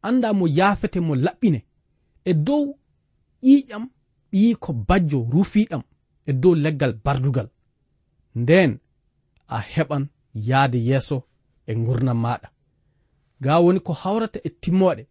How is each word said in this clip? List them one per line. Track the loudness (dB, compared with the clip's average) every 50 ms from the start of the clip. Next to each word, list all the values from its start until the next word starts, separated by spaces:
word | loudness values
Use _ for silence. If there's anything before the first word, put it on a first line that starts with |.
| -4
anda | -2 -2 0 0 0 0
mo | 0 0 2
yaafete | 2 2 2 2 2 0 -4 -4 -4 -2
mo | -2 -2 -2
laɓɓine | 0 0 -2 -2 _ 0 0 0 0 -4 _ _ _ _ _ _ _ _ _ _ _ _
e | -2 0
dow | 0 0 0 0 0 -2 -4 -6 _ _ _ _ _ _ _ _ _ _ _ _ _ 4
ƴiiƴam | 4 6 6 4 _ -12 -14 -14 -14 _ _ _ _ _ _ _ _
ɓii | 0 2 2 2 2
ko | 0 -4 -8 -8
bajjo | -8 0 2 2 2 2 0 0 -2 -2 0
rufiɗam | 0 0 0 2 2 0 0 0 -4 -10 -10 _ _ _ _ _ _ _ _ -6
e | -4
dow | 2 4 4 4
leggal | 4 0 -2 -2 0 -2 -2 -4 -4 _
bardugal. | -2 -2 0 -2 -2 -2 -2 -4 -6 _ _ _ _ _ _ _ _ _ _ _ _ _ _ _ _ _
Nden | -6 2 4 4 4 4 2 0 -4 _ _ _ _ _ _ _ _ _ _ _ _ _ _
a | -10 -10
heɓan | -10 -6 -4 -4 -4 -2 -4 -6 -6 -6 _ _ _ _ _
yaade | -10 -6 -2 0 0 0 0 0 -2
yeeso | -2 0 -2 -2 -2 -4 -8 -8 -8 _ _ _ _ _ _ _ _ -8
e | -6
gurdam | -4 -2 -2 -2 0 0 -2 -2 -2
maɗa. | -2 -4 -4 -6 -10 -18 _ _ _ _ _ _ _ _ _ _ _ _ _ _ _ _ _ _
Ga | -2 0 2 4
woni | 4 4 4 2
ko | 0 -4 -8
hawrata | -6 -4 -4 -2 -2 -4 -6 -8 -10 -12
e | -12
timmoɗe. | -12 _ -6 -2 0 2 2 2 0 -2 -8 _